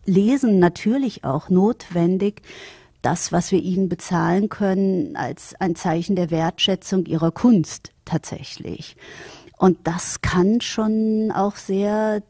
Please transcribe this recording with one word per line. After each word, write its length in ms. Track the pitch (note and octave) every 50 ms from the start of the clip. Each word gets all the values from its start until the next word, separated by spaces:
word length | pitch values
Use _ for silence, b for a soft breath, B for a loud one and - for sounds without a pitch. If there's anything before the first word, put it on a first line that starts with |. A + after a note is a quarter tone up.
| -
lesen 520 | G3+ F3+ F#3+ G3+ A3+ C#4 C4+ - A3+ G3+ F#3
natürlich 640 | F3 E3+ F3 - - G#3+ B3 C#4 C4+ A3+ - - -
auch 260 | C#3 C3 D#3 - -
notwendig, 920 | F#3 F3+ G3 A3 A#3+ - - - E3+ F3 E3+ F3 F#3 F3+ G3 G#3 G#3 - B B B B B B B B B B B _
das, 300 | - B2 E3+ - - -
was 220 | E3 F3 E3+ - F#3+
wir 100 | E3+ -
ihnen 260 | F#3 F3+ F#3+ F#3+ E3+
bezahlen 600 | F3 - - - F#3 E3 D#3+ E3+ F3 G3 G#3 G#3
können, 680 | - - G#3 F#3+ F#3+ G3 G3 F#3+ F#3 F3+ G#2+ D#2+ -
als 400 | - C3+ B2 - - - - - -
ein 160 | G3 F3 -
Zeichen 400 | - - F3+ D#3+ E3+ F3 - G3+
der 160 | F#3 F3 D#3 E3+
Wertschätzung 760 | D#3+ E3 E3 - - - G3+ F#3+ F3+ - - G3 F#3+ E3
ihrer 240 | - - D3 E3 E3+
Kunst 640 | - - - B3 A#3 F3 D3+ - - - - - _ _ _
tatsächlich. 920 | - E3 D3+ - - - - C#3 - - - - E2+ - - - - - B B B B B B B B B B B B
Und 220 | - - F#3 E3 - -
das 360 | D#3+ E3+ F3+ - - - -
kann 400 | - - - F3+ F3 G3 A3+ A#3+
schon 720 | - - - A3+ A3 G#3+ A3 A3 A3 A3 A3 G#3+ A3 G#3+ -
auch 220 | F#3+ G3 G3+ -
sehr 640 | - - - F#3+ G3 G3+ G#3 G#3+ G#3+ G#3+ G#3+ G#3+ G#3 G#3 _